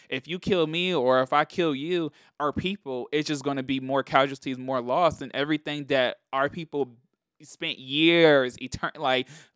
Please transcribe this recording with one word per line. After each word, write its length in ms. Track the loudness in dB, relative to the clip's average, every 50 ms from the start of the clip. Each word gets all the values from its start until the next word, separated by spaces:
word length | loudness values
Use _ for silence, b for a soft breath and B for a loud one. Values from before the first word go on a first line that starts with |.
| B B
if 200 | -8 -8 -8 -8
you 100 | -8 -6
kill 280 | -2 0 0 2 0
me 280 | 0 -2 -2 -2 0 0
or 260 | 0 2 4 4 2
if 120 | 2 2
I 120 | 2 0 0
kill 300 | 0 0 -2 0 0 0
you, 380 | -2 -4 -4 -2 -2 -2 -4 b b b b b -4
our 120 | -4 -4
people, 560 | -2 -2 -4 -4 -4 -6 -8 -8 -8 -8 -6 -4
it's 140 | -2 -2 -2 -2
just 140 | -4 -4 -4
gonna 180 | -4 -4 -4 -4
be 160 | -4 -4 -4
more 220 | -2 -2 -2 -2
casualties, 540 | 0 2 4 4 4 2 -2 -6 -8 -8 -8 -8
more 220 | -6 -4 -4 -4
loss, 400 | -2 0 0 2 2 2 2 0
and 120 | -10 -8 -4
everything 520 | -2 -2 0 0 -2 -2 -4 -8 -6 -4
that 320 | 0 2 2 2 2 0 -4 _ -6
our 160 | -2 -2 -2 -2
people 480 | -2 -6 -10 -6 -4 -4 -4 -4 -6 _ _ _ _ _ _ _ _ _
spent 360 | -20 -20 -14 -10 -8 -8 -8 -10
years, 760 | -8 -4 0 4 4 6 6 8 8 8 8 6 4 2 -4 -8
etern-, 380 | -10 -10 -10 -6 -8 -8 -6 -4
like, 300 | -2 0 0 0 -2 B -10 B B B B